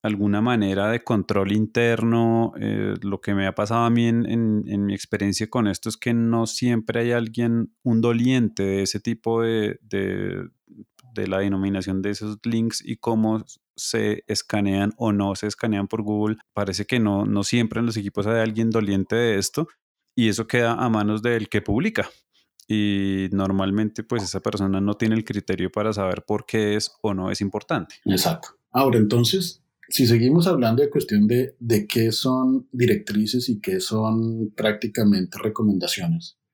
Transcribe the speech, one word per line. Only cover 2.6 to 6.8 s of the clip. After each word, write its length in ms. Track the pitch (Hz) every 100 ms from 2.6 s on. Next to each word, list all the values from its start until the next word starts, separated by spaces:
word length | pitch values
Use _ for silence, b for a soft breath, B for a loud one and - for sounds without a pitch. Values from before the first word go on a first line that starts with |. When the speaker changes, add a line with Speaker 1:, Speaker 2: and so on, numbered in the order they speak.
| 107 104 101 101
Speaker 1:
lo 180 | 101 98
que 140 | -
me 140 | 101 98
ha 80 | 95
pasado 300 | 104 117 117
a 40 |
mí 160 | 117 117
en, 220 | 117 117
en, 360 | 117 113 107 -
en 180 | 101 101
mi 80 |
experiencia 560 | 101 - - 101 95 107
con 180 | 123 104
esto 220 | 92 113
es 80 | -
que 160 | -
no 320 | 117 113 117 113
siempre 540 | - 123 117